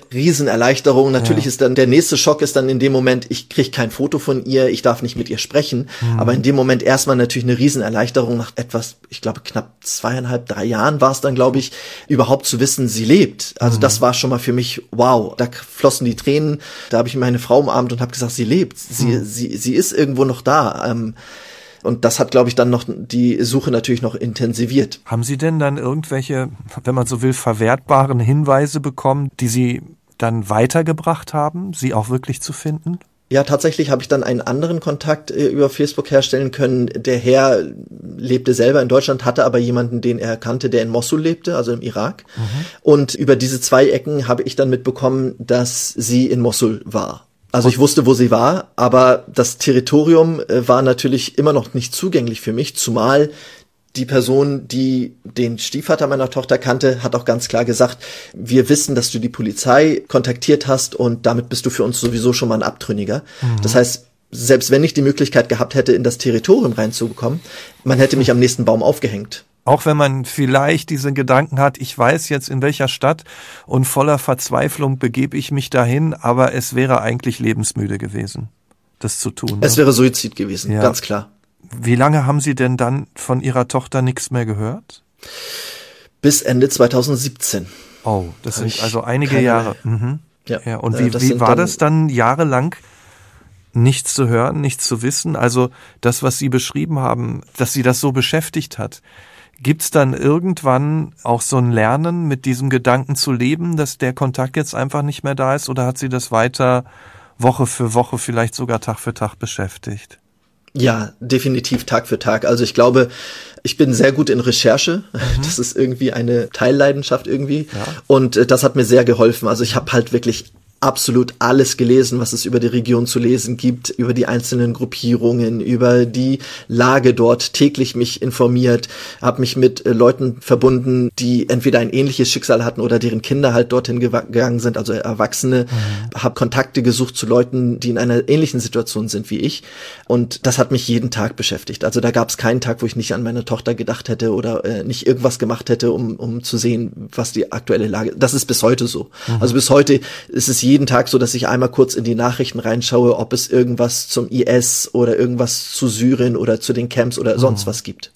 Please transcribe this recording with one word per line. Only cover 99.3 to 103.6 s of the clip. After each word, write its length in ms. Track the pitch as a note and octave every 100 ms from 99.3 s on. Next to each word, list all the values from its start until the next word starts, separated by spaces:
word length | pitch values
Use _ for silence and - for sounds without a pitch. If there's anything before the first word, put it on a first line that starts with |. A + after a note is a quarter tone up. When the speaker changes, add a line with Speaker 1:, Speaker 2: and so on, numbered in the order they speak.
| - _ _
Speaker 2:
gibt's 300 | B2+ D#3 -
dann 240 | D#3 C3+
irgendwann 960 | C3+ C#3 D#3 F3+ E3+ C#3 B2+ D3 D#3 D#3 -
auch 180 | A#2+ A#2+
so 160 | - C3+
ein 140 | B2
Lernen, 540 | A2+ G#2+ C3+ E3+ F3 D#3+
mit 180 | C3
diesem 260 | C3 B2 C3+
Gedanken 460 | C3 B2 B2+ B2+ C#3
zu 160 | -
leben, 440 | B2 B2 D#3+